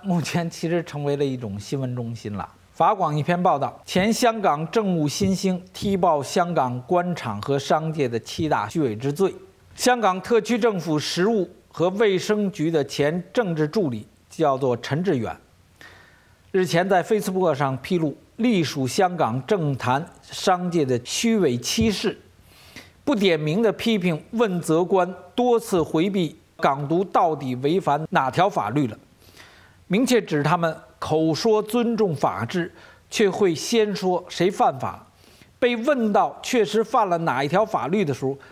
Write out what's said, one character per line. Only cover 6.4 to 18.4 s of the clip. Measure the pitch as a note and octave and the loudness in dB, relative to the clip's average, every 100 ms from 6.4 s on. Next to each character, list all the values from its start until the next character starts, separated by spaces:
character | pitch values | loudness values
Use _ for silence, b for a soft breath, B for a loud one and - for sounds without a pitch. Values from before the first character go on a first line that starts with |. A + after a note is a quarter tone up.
| F3 | 0
港 | D#3 C3 B2 A#2+ | 2 0 -2 0
官 | F3 F3 E3+ | 0 0 -4
场 | B2 G#2 | -6 -6
和 | G#2 C#3 | -2 -2
商 | - D#3+ D#3+ | 2 0 0
界 | D#3 B2+ | -2 -2
的 | A#2 | -2
七 | - - D#3 | -6 -4 0
大 | C3+ G#2+ | 0 0
虚 | - | 0
伪 | C#3 G#2 | -2 -2
之 | C3+ | -4
最。 | C#3+ F#3+ - - _ _ - | 0 0 -2 -14 _ _ -2
香 | B3 B3 | 2 2
港 | G#3+ F#3 | 2 0
特 | - A#3 | 0 0
区 | G#3+ A#3 | 2 0
政 | A3+ G3 | 0 0
府 | D#3+ D3+ | -2 -2
食 | - - F#3+ | -2 0 2
物 | A3+ F3 - _ | 2 -2 -8 _
和 | - E3+ | -2 0
卫 | F#3+ A3 F#3 | 2 2 2
生 | - G#3+ G3+ | 0 0 -2
局 | - D3+ | -2 0
的 | E3 | 0
前 | C3+ - C#3+ F3 F3 | 0 0 0 -2 -4
政 | - G#3 D#3+ | -2 -2 0
治 | D3+ | 0
助 | A3 E3 | 0 -2
理 | A2+ - _ _ | -4 -10 _ _
叫 | - D#3 C3+ | 0 0 2
做 | C3 A#2+ | 0 -2
陈 | - C#3 | -2 -2
志 | F#3 C#3+ | 0 -2
远， | G#2 D#2 _ _ _ B B B B B B B _ | -2 -8 _ _ _ B B B B B B B _
日 | F#3+ F3+ | -2 2
前 | E3 F#3 | 2 4
在 | F#3+ | 2
Facebook | E3 A3 G3 F#3 F#3 | 2 0 0 0 0
上 | C3+ C#3+ C3 | 2 0 -2
披 | - F3+ | -2 0
露， | D#3+ - _ | 0 -4 _
隶 | - | -2